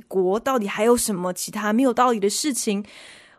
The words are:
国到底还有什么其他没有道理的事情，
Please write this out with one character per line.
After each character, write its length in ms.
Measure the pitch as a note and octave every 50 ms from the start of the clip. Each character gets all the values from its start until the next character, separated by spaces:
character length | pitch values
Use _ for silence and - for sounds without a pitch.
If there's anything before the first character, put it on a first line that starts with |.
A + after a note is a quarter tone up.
| - -
国 320 | - F#3+ F#3 F#3 G3 A3+
到 200 | - C4+ C4 B3+
底 80 | G3+ G3
还 160 | - G3 G#3+
有 120 | A#3 A#3+
什 200 | A#3+ - - G3+
么 180 | F3 F3+ F3+ F3+
其 160 | - - -
他 240 | - G#3+ G#3 G#3+ G#3+
没 80 | A#3
有 100 | C#4 C4
道 200 | A#3 B3 B3 B3+
理 80 | A#3 G#3
的 100 | F#3+ G#3
事 240 | G3+ - - D4+ A#3+
情， 320 | - - A3+ G3+ G3+ G3+ - - - - - - - - - -